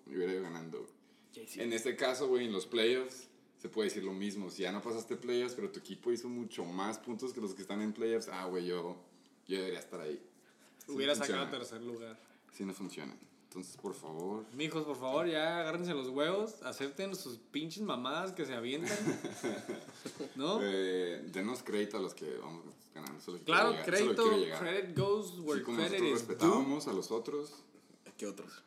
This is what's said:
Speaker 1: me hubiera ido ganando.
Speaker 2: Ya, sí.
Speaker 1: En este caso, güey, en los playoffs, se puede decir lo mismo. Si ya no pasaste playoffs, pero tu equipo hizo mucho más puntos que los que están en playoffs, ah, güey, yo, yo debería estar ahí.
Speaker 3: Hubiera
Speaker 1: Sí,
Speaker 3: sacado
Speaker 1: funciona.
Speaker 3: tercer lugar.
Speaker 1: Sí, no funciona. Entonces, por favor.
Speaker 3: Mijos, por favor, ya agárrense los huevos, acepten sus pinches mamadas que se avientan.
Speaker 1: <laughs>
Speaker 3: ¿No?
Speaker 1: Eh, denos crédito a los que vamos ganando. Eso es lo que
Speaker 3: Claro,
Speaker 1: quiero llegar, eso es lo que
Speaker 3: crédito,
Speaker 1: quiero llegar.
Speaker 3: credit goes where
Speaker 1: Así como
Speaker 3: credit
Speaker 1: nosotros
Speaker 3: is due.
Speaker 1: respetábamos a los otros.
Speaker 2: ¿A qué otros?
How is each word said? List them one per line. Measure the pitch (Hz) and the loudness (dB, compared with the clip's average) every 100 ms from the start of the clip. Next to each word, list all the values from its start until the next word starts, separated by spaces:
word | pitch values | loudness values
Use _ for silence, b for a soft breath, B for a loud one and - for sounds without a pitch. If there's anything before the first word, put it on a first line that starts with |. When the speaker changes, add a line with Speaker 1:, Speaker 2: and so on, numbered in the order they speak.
| - | -8
Speaker 1:
me | 80 | -2
hubiera | 90 | 0
ido | 92 | 0
ganando. | 90 82 80 65 - - B B B | -2 -6 -8 -8 -10 -16 B B B
Speaker 2:
Ya, | 113 110 | -16 -12
sí. | - | -4
Speaker 1:
En | 120 | 0
este | 113 123 110 | 0 0 2
caso, | 131 127 135 | 2 4 4
güey, | 127 117 | 4 4
en | |
los | 98 - | 0 0
playoffs, | 117 113 127 127 - - - - - | 4 6 6 0 -8 -16 -20 -20 -12
se | 90 | -4
puede | 110 101 | 0 2
decir | 104 | 0
lo | 95 | -2
mismo. | 95 101 101 90 | -2 -2 -2 -6
Si | 95 | -2
ya | 92 | -2
no | 101 | -2
pasaste | 117 113 107 - | -2 -4 -4 -4
playoffs, | 123 120 123 | 0 2 0
pero | 120 101 | -2 -6
tu | - | -6
equipo | - 92 120 | -10 -4 0
hizo | 117 123 | 0 -2
mucho | 120 110 - | -4 -4 -4
más | 87 92 101 110 | -4 -2 -2 -2
puntos | 120 110 - | -6 -4 -4
que | 123 | -4
los | 104 | -4
que | 95 | -4
están | 92 101 | -4 -2
en | 107 | 0
playoffs, | 107 113 113 - | 0 2 2 0
ah, | 92 92 | -4 -2
güey, | 92 90 | 0 0
yo, | 90 85 90 - B B _ - | 0 -2 -6 -14 B B _ -4
yo | 95 | -2
debería | 92 85 | 0 -4
estar | - 87 | -6 -6
ahí. | 76 71 - - B B B B - | -4 -6 -8 -20 B B B B -6
Speaker 3:
Hubiera | 135 139 | 0 2
Speaker 1:
Sí, | 147 | 4
Speaker 3:
sacado | 139 139 | 2 0
Speaker 1:
funciona. | 139 135 | -2 -4
Speaker 3:
tercer | 117 113 | -8 -10
lugar. | 120 117 113 110 B B - | -8 -8 -10 -14 B B -18
Speaker 1:
Sí, | - | -8
no | 98 | -6
funciona. | 92 92 - 71 - - - | -6 -8 -8 -10 -12 -18 -20
Entonces, | - 92 90 - | -14 -12 -12 -8
por | 98 | -8
favor. | 90 78 80 90 110 110 | -8 -8 -6 -4 -4 -6
Speaker 3:
Mijos, | 123 156 160 | -4 -4 -2
por | 151 123 | -2 -2
favor, | 131 147 175 | 0 2 2
ya | 156 160 170 | 2 2 0
agárrense | 160 170 180 | 0 -2 -2
los | 143 127 | -2 0
huevos, | 135 156 196 220 - | 2 2 2 0 -4
acepten | 131 117 139 139 196 | -8 -4 -4 -4 -4
sus | 185 135 113 | -6 -8 -12
pinches | - 147 160 180 | -6 -4 -4 -4
mamadas | 208 123 123 156 190 | -2 -2 -2 -2 -2
que | 180 135 | -2 -2
se | |
avientan. | 120 117 147 - 208 | -2 -2 -2 0 0
Speaker 1:
<laughs> | - - - - 123 98 - 110 - - - - 139 131 | 0 0 -4 -4 -2 -2 -4 -8 -10 -12 -10 -8 -8 -2
Speaker 3:
¿No? | 151 208 | 0 2
Speaker 1:
Eh, | 101 95 92 92 87 85 85 | 2 2 2 2 0 -2 -4
denos | 90 104 127 | -2 0 -2
crédito | - 104 104 107 | 0 0 2 0
a | |
los | 90 | -2
que | - 76 60 | -4 -6 -6
vamos | 69 85 80 - - | -8 -10 -12 -16 -16
ganando. | 80 71 78 | -12 -10 -10
Eso | 92 | -8
es | |
lo | 87 | -6
que | |
Speaker 3:
Claro, | - 175 233 214 | 4 8 8 6
Speaker 1:
quiero | |
llegar, | - | 4
eso | 185 | 6
es | 208 | 6
lo | |
que | |
Speaker 3:
crédito, | 208 | 8
Speaker 1:
quiero | 226 202 | 8 8
llegar. | 170 156 | 6 2
Speaker 3:
credit | 170 196 185 160 | 0 0 2 2
goes | 196 208 185 175 | 4 4 0 -4
where | 151 | 0
Speaker 1:
Así | 139 | 0
como | 120 117 | 2 2
Speaker 3:
credit | 175 | 2
Speaker 1:
nosotros | 196 165 123 | 4 4 4
Speaker 3:
is | 110 | 0
due. | |
Speaker 1:
respetábamos | - 165 226 269 151 147 | 6 8 8 6 2 0
a | |
los | 95 - | 0 0
otros. | 113 127 147 147 - - - - - - | 0 0 -2 -4 -10 -20 -20 -20 -20 -20
Speaker 2:
¿A | - | -8
qué | 104 | -8
otros? | 95 95 - | -8 -12 -16